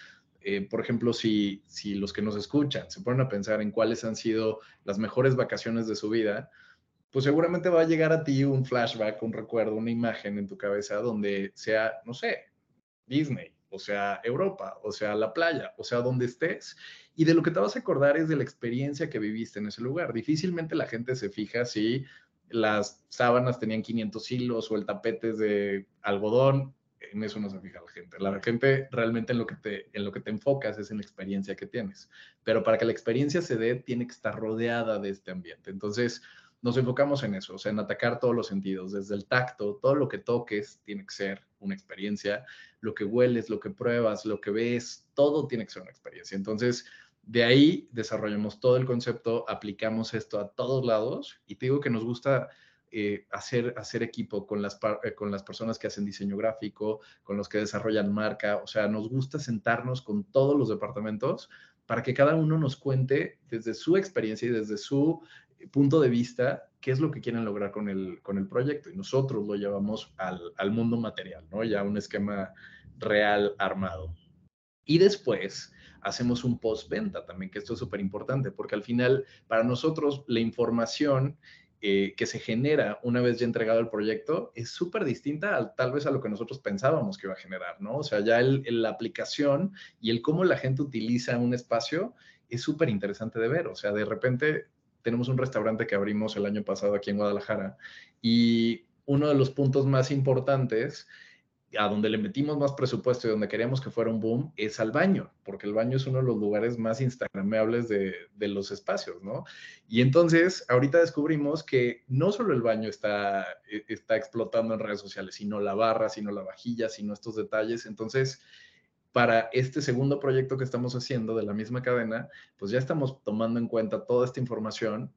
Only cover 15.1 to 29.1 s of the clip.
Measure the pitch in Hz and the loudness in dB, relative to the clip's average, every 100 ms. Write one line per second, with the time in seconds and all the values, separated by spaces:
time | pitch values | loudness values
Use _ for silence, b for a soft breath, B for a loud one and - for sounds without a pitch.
15.1 | 107 107 160 165 139 98 - - 120 123 | 0 0 0 0 0 -6 -10 -2 0 2
16.1 | 127 120 - 165 - - - B B B | 0 -2 -2 -4 -4 -10 -20 B B B
17.1 | - 160 165 165 170 208 247 - 139 143 | 2 6 6 4 2 0 0 0 4 6
18.1 | 156 160 147 131 - 120 123 143 143 147 | 4 2 0 -2 -4 -4 -2 -2 -4 -4
19.1 | 123 107 110 110 101 104 110 123 160 143 | -2 -4 -4 -6 -6 -8 -6 -4 -4 -4
20.1 | 117 113 156 185 170 160 160 - 113 120 | -4 0 0 0 -2 -2 -2 -2 -4 -4
21.1 | 131 101 110 104 117 120 107 113 135 135 | -4 -4 -4 -4 -2 -2 0 0 0 -4
22.1 | B B _ _ 113 107 107 101 - _ | B B _ _ 0 2 2 0 -8 _
23.1 | - 123 123 123 123 110 110 104 113 107 | 2 4 6 4 0 -2 -4 -2 -4 -4
24.1 | 107 - 123 123 113 - 107 98 101 113 | -6 -4 -2 -2 -2 -2 -2 -2 -2 -2
25.1 | 110 117 110 107 101 101 98 98 _ 107 | -2 -2 0 2 2 0 -2 -6 _ -2
26.1 | 101 107 120 135 139 135 - _ _ - | 0 2 6 6 4 0 -10 _ _ -12
27.1 | 104 107 107 101 95 92 87 85 - - | -6 -6 -6 -8 -8 -14 -18 -18 -20 -18
28.1 | 92 98 98 117 117 135 135 135 123 113 | -4 -2 0 -2 2 4 2 0 -2 0